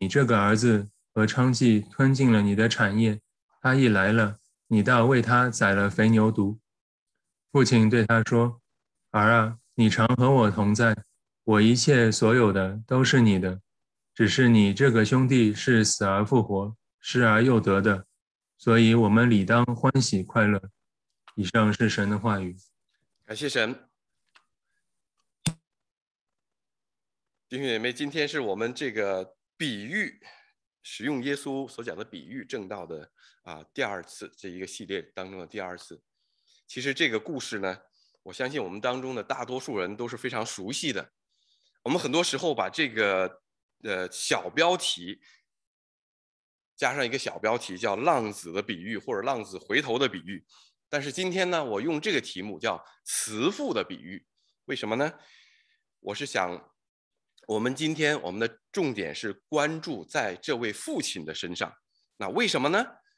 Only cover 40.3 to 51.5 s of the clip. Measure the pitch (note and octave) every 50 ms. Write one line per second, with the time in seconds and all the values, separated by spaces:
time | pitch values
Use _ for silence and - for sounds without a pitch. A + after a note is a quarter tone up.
40.3 | A#2+ A2+ A2 - - - F#2 G2+ C#3 - - D3+ A#2 F#2+ D2+ - _ _ _ _
41.3 | _ _ _ _ _ _ _ _ _ _ - A#2+ D3 F3 E3 D3 C3 E3 F3 -
42.3 | - C3+ - E3+ C#3 - F#2+ F#2+ - - D#3 C3 A2 A2 G#2+ G2+ G2 F#2 F#2 F2+
43.3 | - _ _ _ _ _ _ _ _ _ - A2 G2 F#2 F#2 F2+ - - - -
44.3 | D3 G#2+ F2+ F2+ F2 D3+ E3 F3 F3+ F3 - - - F2 F2+ F2+ - - _ _
45.3 | _ _ _ _ _ _ _ _ _ _ _ _ _ _ _ _ _ _ _ _
46.3 | _ _ _ _ _ _ _ _ _ - C#3+ B2+ C3 C#3+ C3 A#2 A#2+ C3 - A#2
47.3 | F2 E2+ - G#2+ A2+ A#2+ - - F#2 F2+ A2 A2 G2 G2+ B2+ F3 E3 C3 A2+ G#2+
48.3 | G2 - - E2 E2 G2 G#2 A2 G#2+ E2 F2 G2+ A2+ G2 - - A#2+ G2 G#2 C3+
49.3 | C3+ A#2+ G#2 - F#2+ F2+ - - G2+ C3+ D3 C3 A2+ B2+ C#3 B2 G2 F2+ E2 F2
50.3 | G2 E2+ - _ _ _ _ _ _ _ _ _ - D3 C#3 C#3+ B2+ - F#3 F#3
51.3 | F3 F#3+ F#3 F3+